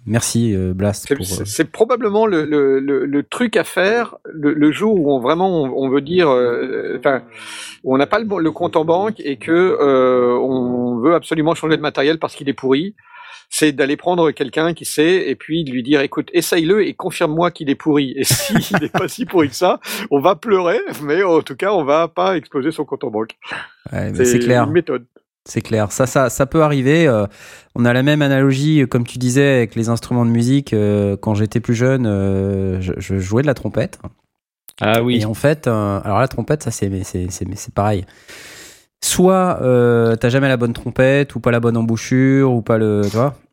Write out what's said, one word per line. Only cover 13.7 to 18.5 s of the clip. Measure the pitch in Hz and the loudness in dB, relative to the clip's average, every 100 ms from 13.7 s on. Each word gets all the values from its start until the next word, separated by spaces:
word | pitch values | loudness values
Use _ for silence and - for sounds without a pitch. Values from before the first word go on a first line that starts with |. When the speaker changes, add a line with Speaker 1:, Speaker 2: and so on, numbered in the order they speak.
Speaker 2:
d'aller | 135 139 143 | 2 -2 -2
prendre | 180 180 160 | -2 0 0
quelqu'un | 135 135 156 160 165 | 0 -4 -2 -2 -4
qui | - | -4
sait | - 156 185 143 | 0 2 2 0
et | - | -6
puis | - 160 | -4 -4
de | 147 | -4
lui | 127 | -4
dire : « | 120 147 | 0 0
Écoute, | 135 - - | 0 -4 -4
essaye-le | 170 156 180 160 208 185 | -2 0 0 2 2 0
et | |
confirme-moi | - 180 - 170 156 170 | -4 -8 -2 -2 0 -2
qu'il | - 143 | -2 -4
est | 139 | -2
pourri. » | 160 147 135 135 | 0 0 0 -2
Et | |
<laughs> | |
s'il | 131 123 - | 0 0 0